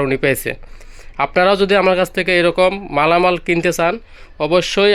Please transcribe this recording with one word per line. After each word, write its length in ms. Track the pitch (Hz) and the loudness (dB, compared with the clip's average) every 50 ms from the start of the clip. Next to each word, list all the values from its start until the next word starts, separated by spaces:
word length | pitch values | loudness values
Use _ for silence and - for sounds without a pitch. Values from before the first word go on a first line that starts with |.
| 143 | 0
উনি 120 | 131 135 135 143 | 0 -2 -2 0
পেয়েছে। 300 | 139 131 - - 120 120 - - - - - - - - - - - - - 139 | -2 -2 -2 -4 -8 -8 -10 -12 -20 -20 -20 -20 -20 -20 -20 -20 -14 -8 -6 -6
আপনারাও 300 | - - 180 180 196 202 190 | -2 0 2 2 2 2 2
যদি 120 | 202 190 202 196 | 2 2 2 2
আমার 140 | 185 190 185 180 | 2 2 2 2
কাছ 100 | 185 180 - | 0 -2 -2
থেকে 140 | 190 175 190 185 175 | -4 -2 0 0 2
এরকম 300 | 170 175 165 180 185 185 196 196 196 - 147 | 2 0 2 2 0 0 0 -4 -8 -4 -2
মালামাল 380 | 143 151 160 170 175 180 180 180 165 - | 0 2 2 2 4 2 2 0 0 -2
কিনতে 260 | - 170 170 165 180 160 | -4 -2 0 0 -2 0
চান, 160 | - 165 175 208 233 - - - - - - - - 151 | 0 -2 -2 -2 -4 -10 -16 -20 -20 -20 -16 -8 -6 -2
অবশ্যই 480 | 151 170 180 - - - 196 202 208 | 0 0 0 0 0 -2 0 2 2